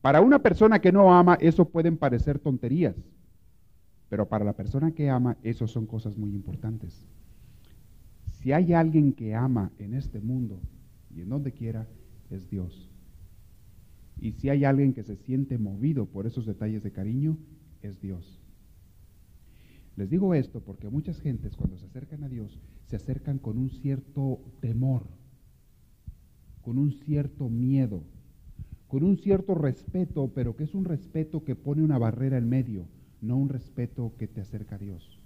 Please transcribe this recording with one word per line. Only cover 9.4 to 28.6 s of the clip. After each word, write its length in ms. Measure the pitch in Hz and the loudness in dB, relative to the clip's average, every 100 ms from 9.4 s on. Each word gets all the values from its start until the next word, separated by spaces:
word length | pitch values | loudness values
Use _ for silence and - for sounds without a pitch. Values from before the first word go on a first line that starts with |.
| 131 120 92 - | 0 0 -2 -8
en 160 | 101 | -8
este 260 | 127 131 110 | -6 -6 -6
mundo 400 | 110 127 117 92 - - - - - | -4 -4 -4 -8 -12 -14 -20 -20 -20
y 60 | 80 | -14
en 80 | 90 | -8
donde 240 | 139 139 | -6 -6
quiera, 340 | - 113 110 110 - - - - | -8 -8 -6 -10 -16 -20 -20 -14
es 200 | 95 87 | -14 -8
Dios. 400 | 98 87 - - - - - - - - - - - - - - - | -8 -8 -12 -20 -20 -20 -20 -20 -20 -20 -20 -20 -20 -20 -20 -18 -8
Y 140 | 113 | -8
si 160 | - 135 | -4 0
hay 160 | 139 | 2
alguien 260 | 139 135 139 | 4 4 2
que 120 | 123 | 0
se 120 | 107 | -8
siente 420 | 98 - 131 135 120 | -12 -6 -4 -2 -4
movido 480 | 104 101 139 139 | -4 -2 -2 -2
por 220 | 98 98 110 | -4 -6 -6
esos 180 | 120 | -6
detalles 380 | 110 98 107 107 | -8 -6 -6 -6
de 80 | 104 | -8
cariño, 460 | - 98 127 151 156 - - - - | -8 -4 -2 -2 -4 -10 -20 -20 -18
es 200 | 104 92 | -16 -12
Dios. 400 | 95 87 - - - - - - - - - - - - - - - - - | -10 -10 -14 -20 -20 -20 -20 -20 -20 -20 -20 -20 -20 -20 -20 -20 -20 -20 -18
Les 140 | - 98 | -10 -2
digo 240 | 170 190 | 0 2
esto 260 | 160 120 110 | 0 -2 -8
porque 300 | - 92 104 | -14 -16 -8
muchas 320 | 139 170 156 | -8 -6 -8
gentes 340 | 147 113 - | -6 -6 -8
cuando 220 | - - 92 | -6 -6 -6
se 80 | |
acercan 400 | 92 127 - 151 | -16 -18 -16 -14
a 20 | 139 | -12
Dios, 320 | 123 104 - - - - | -12 -12 -16 -20 -20 -10
se 100 | 113 | -10
acercan 400 | - 127 - 135 | -6 -8 -6 -6
con 200 | 113 110 | -6 -4
un 120 | 131 | -6
cierto 720 | - 139 135 - 143 135 127 - - | -6 -6 -6 -8 -4 -4 -4 -10 -10
temor, 480 | 123 113 135 127 - - - - - _ _ _ _ _ - - - _ - - | -4 -2 0 -2 -4 -20 -20 -20 -20 _ _ _ _ _ -20 -20 -20 _ -20 -16
con 160 | - 123 | -6 0
un 140 | 143 | 0
cierto 560 | - - 147 139 - 127 | -2 -4 -4 -4 -6 -6
miedo, 560 | 117 127 135 123 92 76 - - - - - | -2 2 2 0 -4 -12 -20 -20 -20 -20 -18